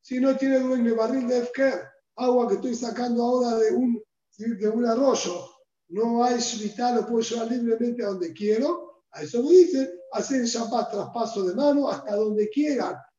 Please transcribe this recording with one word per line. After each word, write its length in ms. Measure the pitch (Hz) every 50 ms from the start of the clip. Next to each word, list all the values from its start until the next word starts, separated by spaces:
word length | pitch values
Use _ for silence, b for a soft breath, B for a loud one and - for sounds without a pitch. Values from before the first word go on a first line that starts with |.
Si 200 | _ - 254 254
no 160 | 254 269 262
tiene 240 | 262 269 269 269 262
dueño 320 | 254 254 262 254 233 233 226
el 20 |
barril 340 | 226 220 226 262 269 247 233
de 100 | 247 247
Hefker, 440 | 240 - - 262 269 269 254 - - - _ _ _ _ _ -
agua 300 | 247 254 247 247 240 202
que 60 | 196
estoy 200 | - - 254 233
sacando 480 | - 247 226 226 254 247 247 233 233 233
ahora 340 | 240 254 254 247 240 233
de 160 | 226 220 220 226
un, 300 | 240 254 247 233 220 440 _ _ _ _ _
¿sí? 140 | _ _ 214 233 233
de 120 | 185 208 214
un 160 | 220 233 240
arroyo, 600 | 233 226 233 277 269 220 - - - 175 143 135 - _ _ _ _ _ _ _ _
no 360 | 165 196 226 233 233 233 240
hay 140 | 247 247 233
shvita, 560 | 233 - - 202 214 208 - - 240 247 247
lo 120 | 226 196
puedo 140 | 226 233 226
llevar 300 | 226 - 233 233 226 226
libremente 540 | 240 247 233 233 226 226 240 240 233 240 214
a 40 | 202
donde 240 | 196 185 175 165 -
quiero. 720 | - 202 208 214 226 262 311 349 - - - - _ _ _ -
A 100 | - -
eso 200 | - - 240 254
me 80 | 302
dicen, 380 | 349 370 349 349 320 262 269 269 - - - - -
hacen 320 | - - - 277 262 240
Shabbat 460 | 226 - 226 226 208 240 233 208 -
traspaso 540 | - 202 185 - - 233 226 220 - 208 190
de 100 | 180 180
mano 340 | 226 285 294 285 285 277 -
hasta 260 | - - - - 208
donde 340 | 208 220 214 214 214 208 208
quieran. 440 | - 277 294 302 285 233 190 180 185 - - _ _